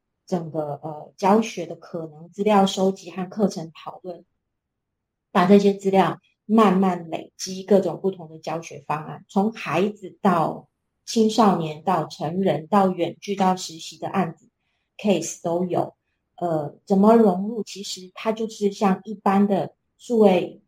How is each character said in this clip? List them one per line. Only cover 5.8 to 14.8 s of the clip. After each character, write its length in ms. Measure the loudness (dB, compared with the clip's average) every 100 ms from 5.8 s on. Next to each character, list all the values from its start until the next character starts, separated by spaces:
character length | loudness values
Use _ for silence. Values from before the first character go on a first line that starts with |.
| 2
料 280 | 4 2 -2 _ _ 0
慢 320 | 4 4 4
慢 300 | 2 0 -6
累 200 | -12 -14 -14
积 260 | -12 -10
各 180 | 2 2
种 200 | 2 -2
不 100 | -4
同 160 | -6 -10
的 80 | -14
教 240 | -10 -8
学 200 | -10 -12 -8
方 180 | -6
案， 220 | -8 -16 -6
从 240 | -2 -2
孩 340 | -4 -4 -2 -2
子 260 | -4 -16 -2
到 440 | 0 2 0 -6 -16 _ _ _
青 240 | -4 2 2
少 300 | 4 4 2
年 240 | -2 -6
到 240 | -2 -2 -4
成 340 | -8 -6 -2
人 260 | -2 -2 0
到 200 | 2 2
远 260 | 2 -4 -6
距 160 | -8 0
到 180 | 0
实 240 | 0 -6 -14
习 200 | -18 -12
的 100 | -6
案 260 | -4 -4
子 140 | -6 _ _ _ _